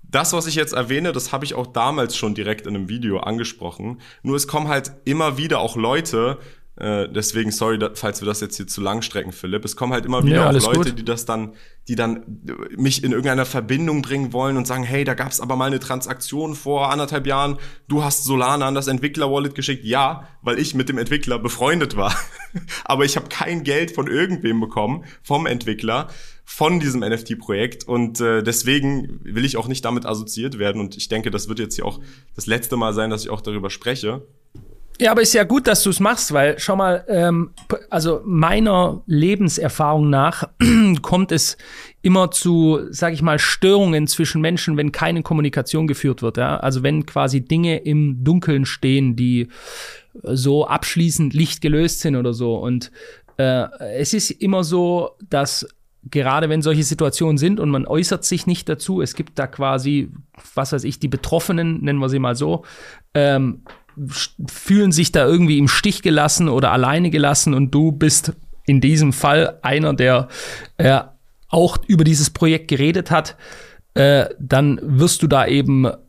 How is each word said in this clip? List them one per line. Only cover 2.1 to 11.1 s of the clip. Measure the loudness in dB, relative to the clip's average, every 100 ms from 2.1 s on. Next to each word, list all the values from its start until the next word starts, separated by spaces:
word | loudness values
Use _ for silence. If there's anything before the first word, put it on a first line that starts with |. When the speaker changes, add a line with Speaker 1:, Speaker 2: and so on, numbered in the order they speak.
| -2
Speaker 1:
schon | -4
direkt | -4 -4 -6
in | -6
einem | -8 -6
Video | -6 -4 -4
angesprochen. | -4 -6 -8 -10 -14 -10 -12 -12 -18 -10
Nur | -4
es | -4 -2
kommen | -4 -2
halt | -2 -4 -10
immer | -4 0 -2 -2
wieder | -2 -2
auch | -2
Leute, | -2 0 0 -2 -2 -2 -4 -14 -20 -20 -10
äh, | -4 -4 -2
deswegen | -4 -4 -2 -4
sorry, | -2 -2 -2
da, | -4
falls | -4 -8 -6
wir |
das | -6 -6
jetzt | -8
hier | -10
zu | -10 -6
lang | -4 -4
strecken, | -6 -8 -8
Philipp. | -12 -8 -6
Es | -6
kommen | -6 -4
halt | -4
immer | -2 0
wieder | 2 4
Speaker 2:
Ja, |
Speaker 1:
auch | 4
Speaker 2:
alles | 2
Speaker 1:
Leute, | 2 0 0
Speaker 2:
gut. | -4
Speaker 1:
die |
das | -6